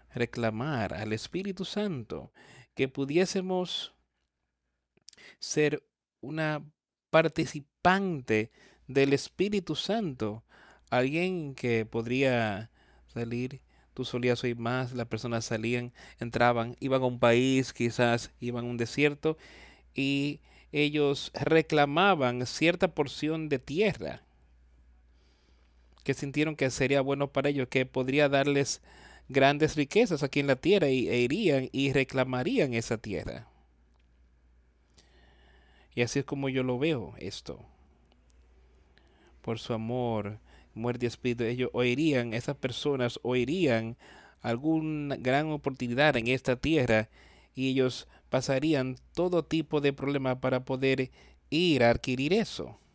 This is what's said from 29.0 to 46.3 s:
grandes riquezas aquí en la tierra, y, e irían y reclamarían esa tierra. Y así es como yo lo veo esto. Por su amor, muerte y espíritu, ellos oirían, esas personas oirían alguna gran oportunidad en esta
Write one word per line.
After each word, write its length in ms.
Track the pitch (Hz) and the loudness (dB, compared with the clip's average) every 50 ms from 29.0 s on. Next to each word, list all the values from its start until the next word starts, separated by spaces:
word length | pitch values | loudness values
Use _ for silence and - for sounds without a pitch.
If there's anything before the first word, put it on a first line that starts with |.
| - - - - - | -20 -20 -20 -20 -8
grandes 480 | - 135 135 131 139 147 143 156 143 - | 0 2 6 6 6 6 4 2 2 2
riquezas 480 | 156 143 - - 202 247 190 175 139 151 | 0 -2 2 4 2 4 4 2 0 -2
aquí 160 | 135 - 151 | 0 0 0
en 80 | 139 | 2
la 80 | 139 131 | 2 2
tierra, 320 | 123 - 156 202 196 156 | 2 4 4 4 4 4
y, 220 | 139 131 131 113 78 | 4 2 2 2 2
e 100 | 107 120 | 2 2
irían 480 | 120 120 143 214 233 170 139 135 131 - - | 2 2 0 2 2 4 2 2 0 -2 -2
y 180 | 131 139 139 | -2 0 2
reclamarían 800 | 131 139 135 - - 135 127 131 127 123 - 185 269 247 160 131 120 | 2 2 0 0 0 -2 -2 0 -2 -2 -2 0 0 0 0 2 0
esa 240 | 113 113 - 117 | -2 -2 -2 -4
tierra. 520 | 110 - 107 95 78 - - 58 - 113 - _ _ _ _ _ _ _ _ _ _ _ _ _ _ _ _ _ _ _ _ _ _ _ _ _ _ _ _ _ - _ _ _ - _ _ _ _ _ _ _ - _ _ _ _ _ _ - | -4 -4 -6 -6 -4 -6 -6 -10 -12 -14 -20 _ _ _ _ _ _ _ _ _ _ _ _ _ _ _ _ _ _ _ _ _ _ _ _ _ _ _ _ _ -20 _ _ _ -20 _ _ _ _ _ _ _ -20 _ _ _ _ _ _ -2
Y 80 | 123 | -2
así 180 | 120 117 - 139 | -2 0 0 -4
es 60 | 127 | -2
como 220 | - 151 139 139 | -4 -4 -4 -4
yo 160 | 135 131 131 127 | -2 0 0 0
lo 160 | 127 127 123 | 0 0 0
veo 340 | 143 165 156 123 101 - 110 | 0 0 0 -2 -4 -8 -12
esto. 420 | - - 95 - - - - - - - - _ _ - _ _ _ _ _ _ _ _ _ _ _ _ _ _ _ _ _ _ _ _ _ _ _ _ _ _ _ _ - _ _ | -12 -12 -12 -12 -12 -12 -14 -14 -14 -16 -20 _ _ -20 _ _ _ _ _ _ _ _ _ _ _ _ _ _ _ _ _ _ _ _ _ _ _ _ _ _ _ _ -20 _ _
Por 180 | - - 113 113 | -8 -8 -8 -6
su 140 | - - 117 | -4 -6 -4
amor, 640 | 110 110 113 123 127 123 120 113 107 101 101 104 107 _ - - - - _ - | -4 -4 -4 -4 -2 -2 -2 -2 -4 -4 -6 -8 -12 _ -20 -20 -20 -20 _ -10
muerte 320 | 110 113 120 120 120 120 | -6 -4 -4 -4 -2 -4
y 20 | |
espíritu, 360 | 120 - - - 123 120 117 120 | -4 -4 -4 -4 -4 -2 0 -2
ellos 280 | 110 123 123 123 120 - | -2 -2 -2 -4 -2 0
oirían, 600 | 120 123 123 120 135 165 160 143 123 120 117 110 | 0 2 2 2 2 2 2 2 0 0 -2 -4
esas 220 | 117 - - 143 | -4 -4 -6 -8
personas 640 | - - 127 120 - - 147 143 127 123 120 - - - | -6 -6 -6 -6 -4 -2 -2 0 0 0 -2 -4 -4 -4
oirían 760 | 117 127 127 120 123 160 196 175 135 117 113 113 113 117 _ - - - - - - - _ | -2 0 0 0 0 0 2 2 2 2 2 0 -4 -10 _ -18 -20 -20 -20 -20 -20 -18 _
alguna 760 | - 117 117 120 143 156 160 160 156 156 156 151 147 143 135 | -4 -4 -4 -2 0 0 0 0 0 -2 -4 -4 -4 -4 -6
gran 320 | - 117 127 131 143 156 | -2 0 0 2 2 0
oportunidad 680 | 156 151 143 - 151 131 - 131 120 117 127 147 151 139 | 0 -4 -4 -4 -6 -4 -4 -4 -2 2 4 4 4 4
en 120 | 120 113 | 2 2
esta 280 | 120 | 0